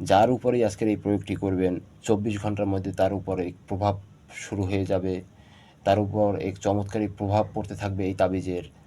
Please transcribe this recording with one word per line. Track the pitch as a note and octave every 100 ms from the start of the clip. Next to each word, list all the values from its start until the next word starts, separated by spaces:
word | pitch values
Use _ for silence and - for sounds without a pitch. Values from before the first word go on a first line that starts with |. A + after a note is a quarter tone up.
যার | F#2 G2 A#2
উপরেই | B2 B2 B2 A2
আজকের | G2+ A2
এই | G2+
প্রয়োগটি | G2+ G2+ G2+ F#2+
করবেন, | G2+ F#2 F#2 F2+ - -
চব্বিশ | - G#2 A2 G#2
ঘন্টার | G#2 G2+ G2+
মধ্যে | G2 G2
তার | F#2 F#2+
উপরে | G2 F#2+ F#2 F2+ - -
প্রভাব | G2 G2+ G2+ - - - -
শুরু | - G2+
হয়ে | F#2 G2 F#2+
যাবে, | F#2+ F#2 F2+ - - - - - -
তার | - G2+
উপর | G2+ G#2+ G#2 F#2+
এক | F#2+ G2
চমৎকারী | G2+ G#2 G2+ A2 G#2
প্রভাব | G2+ G2+ G#2 G#2
পড়তে | G#2+ G2+ G2+
থাকবে | G#2 G2 F#2+
এই |
তাবিজের। | G2 F#2 F#2 F2 F2 D#2+ -